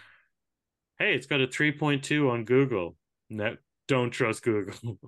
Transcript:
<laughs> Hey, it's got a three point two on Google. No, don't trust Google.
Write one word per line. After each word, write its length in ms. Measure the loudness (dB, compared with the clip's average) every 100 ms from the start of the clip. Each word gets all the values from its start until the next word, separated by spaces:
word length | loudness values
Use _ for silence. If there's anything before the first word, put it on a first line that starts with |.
| -20 _ _
<laughs> 680 | _ _ _ _ _ _ -4
Hey, 140 | 0
it's 120 | 0 0
got 160 | 0
a 40 | 0
three 260 | 0 0
point 320 | 0 0 0
two 260 | 0 2 2
on 160 | 0 2
Google. 500 | 4 4 0 -4 -10 _ _ -12
No, 280 | -6 -6 -6 _ _ -2
don't 240 | 0 0
trust 320 | 0 -2 0
Google. 560 | 0 0 -2 -8 -10 -12